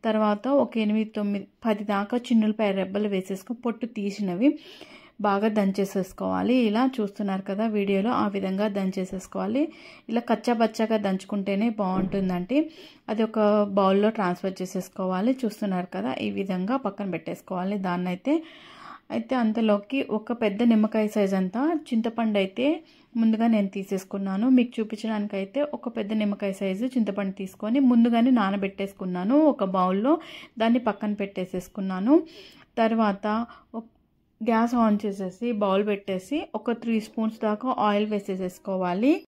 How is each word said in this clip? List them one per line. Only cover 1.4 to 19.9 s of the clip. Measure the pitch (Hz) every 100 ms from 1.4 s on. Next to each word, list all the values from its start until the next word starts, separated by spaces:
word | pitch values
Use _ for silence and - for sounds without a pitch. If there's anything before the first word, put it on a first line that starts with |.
| - _ 226
పది | 208 208
దాకా | 196 202 240 240
చిన్నులపాయ | 233 214 214 208 196
రెబ్బలు | 185 196 214
వేసేసుకొని, | 196 190 190 - 233 240
పొట్టు | 226 233 -
తీసినవి | 202 196 196 175 269 302 - - - - - - 202
బాగా | 196 220 214
దంచేసేసుకోవాలి. | 196 196 196 196 185 - 190 185 196 254 226
ఇలా | 214 262 262
చూస్తున్నారు | 202 - 202 190 190
కదా | 196 226 214
వీడియోలో, | 196 196 214 247
ఆ | 208 196
విధంగా | 190 190 214 202
దంచేసేసుకోవాలి. | 190 185 185 190 - 202 190 240 320 - - - -
ఇలా | 233 -
కచ్చాబచ్చాగా | 226 - 226 226 220 220 220 202
దంచుకుంటేనే | 190 - 202 196 196 233 214
బాగుంటుందండి. | 190 185 185 196 185 180 180 269 320 - - - -
అది | 220 220
ఒక | 220 208 214 208 196
బౌల్లో | 190 196 208 220
ట్రాన్స్‌ఫర్ | 185 180 196 185
చేసేసుకోవాలి. | 185 185 180 - 185 185 220 262
చూస్తున్నారు | 226 - 208 180 180 185
కదా, | 233 262 214
ఈ | 196
విధంగా | 196 185 190 269 220
పక్కన | 196 202 170
పెట్టేసుకోవాలి | - 170 - 185 185 202 185
దాన్నైతే. | 175 180 180 262 320 320 - - - - - _
అయితే | 233 226 262
అంతలోకి | 220 220 220 202 202